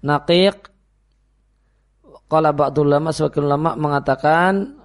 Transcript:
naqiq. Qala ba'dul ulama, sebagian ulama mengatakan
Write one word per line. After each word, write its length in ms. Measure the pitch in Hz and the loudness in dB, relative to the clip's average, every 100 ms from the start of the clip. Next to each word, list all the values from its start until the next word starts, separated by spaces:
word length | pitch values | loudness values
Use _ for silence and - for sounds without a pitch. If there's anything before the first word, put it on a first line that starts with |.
| 139 | -2
naqiq. 520 | 147 - 175 196 - - _ _ _ _ _ _ _ _ _ _ _ _ _ 269 - _ | -4 2 2 2 0 -20 _ _ _ _ _ _ _ _ _ _ _ _ _ _ -20 _
Qala 240 | 156 156 | 0 0
ba'dul 400 | 147 139 139 143 | 0 -2 0 2
ulama, 160 | 143 160 | 2 0
sebagian 400 | 151 151 151 143 | -2 -2 -2 -2
ulama 240 | 143 160 | 0 -2
mengatakan 1040 | - 151 143 135 135 147 165 180 196 196 277 | -4 -2 -2 -2 -2 2 2 2 0 -4 -12